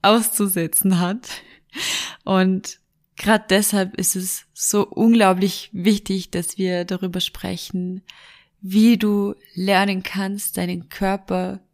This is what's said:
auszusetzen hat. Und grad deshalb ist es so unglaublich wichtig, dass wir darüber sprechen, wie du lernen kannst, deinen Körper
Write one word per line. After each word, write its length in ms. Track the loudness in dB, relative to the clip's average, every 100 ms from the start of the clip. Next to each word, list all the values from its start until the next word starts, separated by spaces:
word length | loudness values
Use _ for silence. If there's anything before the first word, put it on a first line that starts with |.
auszusetzen 960 | 4 4 2 -2 -2 0 -2 0 2 2
hat. 300 | 0 -4 -10 -16 -16 _ _ -8 -6 -6 -8 -12
Und 560 | 0 2 4 0 -4 -18 _ _ _ -6
grad 340 | 2 2 4
deshalb 440 | 2 2 0 -2 -2
ist 180 | -4 -2
es 300 | -6 -8 _
so 340 | -6 0 0 0
unglaublich 800 | 2 4 6 6 4 0 -2 -10
wichtig, 580 | 0 2 2 0 -6 -4
dass 260 | -6 -6 -4
wir 280 | -2 -2 -4
darüber 340 | -6 -4 -4
sprechen, 840 | -6 -6 -8 -8 -6 -6 -6 -8 _ -20 -20 -20 _ _
wie 360 | -2 4 6 6
du 380 | 2 0 -2 -6 _
lernen 500 | -6 0 2 2 -2
kannst, 540 | -6 -6 -6 -6 -8 -4
deinen 320 | -4 -6 -10
Körper 680 | -4 -2 -2 -4 -4 -4 -8 _